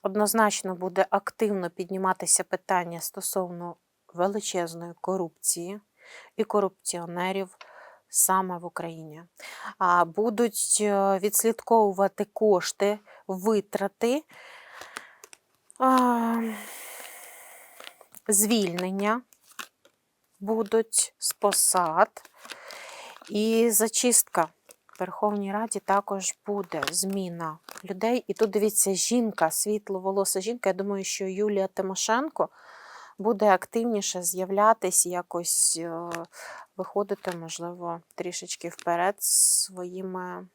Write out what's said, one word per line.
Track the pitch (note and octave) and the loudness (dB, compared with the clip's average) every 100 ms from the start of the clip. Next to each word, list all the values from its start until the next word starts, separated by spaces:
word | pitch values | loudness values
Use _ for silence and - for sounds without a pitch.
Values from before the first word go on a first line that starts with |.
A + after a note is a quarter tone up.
Однозначно | G3+ G3 G#3 A3+ G#3+ - F#3+ F3+ | -2 0 2 4 2 2 -6 -6
буде | F#3 F#3 - | -4 0 2
активно | G3 - - A3 G3 F3 | 2 -2 -2 -2 0 -4
підніматися | - F3+ F#3+ F#3+ F#3 F3 F3 | -6 -6 -2 0 0 2 0
питання | F3+ F#3 - F#3 E3+ E3+ | 0 -6 0 -2 -2 -8
стосовно | - - - G3 F3+ F3 F3 F3 _ _ _ | -10 -8 -4 -4 -4 -8 -12 -12 _ _ _
величезної | E3+ F#3 G#3 G3+ F#3 E3+ E3+ E3+ E3+ | -2 0 0 -4 -4 -4 -6 -14 -10
корупції | - F#3+ E3+ _ - - E3+ G#3 _ _ - - - - | -4 -2 -4 _ -4 -2 -4 -12 _ _ -20 -20 -18 -6
і | |
корупціонерів | G#3+ G#3 F#3+ _ - F3 E3+ E3+ F#3 F#3+ F#3+ - - - - - _ | 0 2 0 _ -8 -8 -6 -4 -2 -2 -6 -12 -20 -20 -20 -20 _
саме | - - F#3+ F#3+ F3+ | 0 4 4 2 -6
в | F3 | -8
Україні. | - E3+ D#3+ D#3+ D3+ F3 _ - - - - | -10 -10 -10 -16 -18 -20 _ -18 -14 -14 -2
А, | F#3 F3 E3+ | 4 6 4
будуть, | D#3+ A3+ G#3+ A#3+ - - - | 2 0 2 2 2 0 2
е, | G#3 G3+ G3 F#3+ | 4 4 4 2
відслідковувати | G3+ - A3+ A3 - A3+ G#3 F#3 G3 - G3+ | 2 2 2 0 4 6 6 4 0 2 -6
кошти, | - G#3+ F#3 - - G3+ G#3 _ - - | 2 4 4 2 0 0 0 _ -20 -10
витрати, | F#3+ G3 G#3+ - - G3 _ A#3 C#4 - - - - - - - - - _ - - _ _ _ _ | -2 2 2 0 -4 -4 _ 0 0 -4 -20 -20 -20 -20 -18 -16 -16 -18 _ -20 -20 _ _ _ _
а, | C4 C4 B3 A#3+ A#3 A#3 A3+ G#3+ G#3 - - - - - - - - - - - - _ - - - | 4 6 4 4 2 0 -2 -6 -12 -14 -16 -16 -16 -18 -20 -20 -20 -20 -20 -20 -20 _ -20 -14 0
звільнення | G3+ G#3 A3+ F#3+ F3 F#3 G3 G#3 A#3 - _ _ - - _ _ _ _ _ _ _ | 2 4 4 2 -2 -4 -2 0 -2 -4 _ _ -16 -16 _ _ _ _ _ _ _
будуть | G3 A3 G#3 A3+ A3 - - _ | -2 -2 2 0 2 0 -2 _
з | - | -6
посад | - G3+ G3 - F#3 E3+ D#3+ G#3+ - - _ - - - - - - - - - | 0 2 4 2 2 2 4 2 2 -20 _ -20 -18 -16 -16 -16 -16 -18 -20 -6
і | G#3 A3 A3+ A#3 | 0 4 4 4
зачистка. | G#3 A3 - B3 A#3 - - D#3+ _ _ - _ | 4 2 2 4 4 2 0 -2 _ _ -20 _
В | - | -8
Верховній | F#3 - G#3 G#3 G3 | -8 0 0 0 -4
Раді | G3+ A3 G3+ | -4 -4 -6
також | - G3 G3+ G3 F#3+ - - | 2 0 2 -4 -4 -8 -6
буде | G3+ F#3 D#3+ - | -6 -4 -6 -4
зміна | E3+ F#3+ G3 F#3 E3+ D#3+ D#3+ - - F#3 | -2 -2 -2 -4 -6 -8 -10 -16 -18 -10
людей. | F#3 A3 B3 - | -4 0 0 -2
І | |
тут, | F#3+ A3 | 0 0
дивіться, | G3+ G#3 G#3 - | 2 0 2 0
жінка, | F#3 - A#3+ A3+ G3 D#3+ | 0 2 2 0 2 0
світловолоса | - G#3 G#3+ - F#3+ F#3+ G3 G3 F#3+ | 0 -2 -2 -4 -4 -2 0 0 0
жінка. | F#3+ A#3+ G3 | -4 -2 -2
Я | |
думаю, | F#3 G3 G3 | 0 -2 -4
що | F#3+ - F#3+ | -4 -4 -4
Юлія | F#3+ G#3+ G3+ F#3+ | -2 0 0 -2
Тимошенко | - F#3+ F#3+ - A3+ D4+ - D#3 _ - - - - - - | -2 -6 -4 0 0 -2 -2 -4 _ -20 -20 -20 -20 -20 -4
буде | G3+ G#3 G#3 | -2 4 6
активніше | F#3+ - A#3 A#3 G#3+ G3 F3+ | 4 2 -4 -2 -2 -2 -4
з'являтись, | F3 F3+ F#3 G3 G#3+ A3 F#3 - F3 | -4 -4 -2 4 6 6 2 2 2
якось, | F3 F3 F3 F3 - - E3 | -2 -4 -6 -2 2 2 0
е, | E3+ E3 E3+ E3+ E3+ - - - - - | -6 -8 -8 -10 -10 -16 -16 -16 -18 -10
виходити, | F#3 G3+ G3+ G3+ - F3 | -4 -2 -2 -4 -6 -8
можливо, | E3 - E3+ F3 F3 E3+ _ - | -10 -10 -10 -8 -8 -8 _ -10
трішечки | F3+ F3 F3+ - E3+ | -8 -8 -10 -10 -10
вперед | - - E3+ F#3 G#3 | -6 -2 0 0 0
зі | - - - - | 0 4 4 4
своїми | - F#3 F3+ F3+ F#3 F#3 F3+ F3+ F#3 | -2 -8 -10 -8 -8 -8 -8 -10 -14